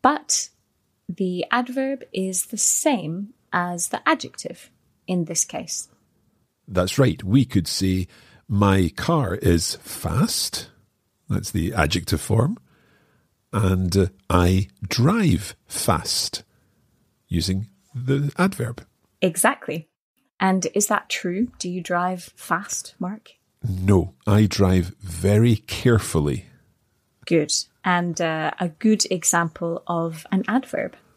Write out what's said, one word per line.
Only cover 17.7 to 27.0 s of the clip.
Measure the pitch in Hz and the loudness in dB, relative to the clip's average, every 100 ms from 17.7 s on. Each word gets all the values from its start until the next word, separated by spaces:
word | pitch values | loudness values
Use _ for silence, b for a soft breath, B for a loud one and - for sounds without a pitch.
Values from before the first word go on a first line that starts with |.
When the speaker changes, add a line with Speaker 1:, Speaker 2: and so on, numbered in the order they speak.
| _ _ | _ _
Speaker 2:
the | 127 127 139 147 - | -8 -2 0 -2 0
adverb. | 190 - - 123 - _ _ _ | -2 0 -8 -8 -16 _ _ _
Speaker 1:
Exactly. | 185 170 226 - - 165 - _ _ _ _ _ | -2 2 2 2 -6 -8 -10 _ _ _ _ _
And | 190 190 - | 2 2 0
is | - 208 | 0 0
that | 214 - | -2 -2
true? | - 180 180 247 _ | -6 -4 -2 -4 _
Do | 180 | -8
you | 180 | -8
drive | 170 175 180 185 - _ | -2 -2 -2 -4 -12 _
fast, | - 175 202 - - _ | -4 -4 -4 -10 -12 _
Mark? | 180 214 - _ _ _ | -8 -8 -18 _ _ _
Speaker 2:
No, | 107 92 92 98 82 _ - | -6 0 4 4 2 _ 2
I | 104 107 | 4 4
drive | - 95 92 85 - | 4 4 4 0 -8
very | 95 85 95 104 117 107 | -12 -2 2 4 4 2
carefully. | - - 123 113 - 82 73 64 - _ _ _ _ _ | -2 0 4 4 2 0 0 -2 -8 _ _ _ _ _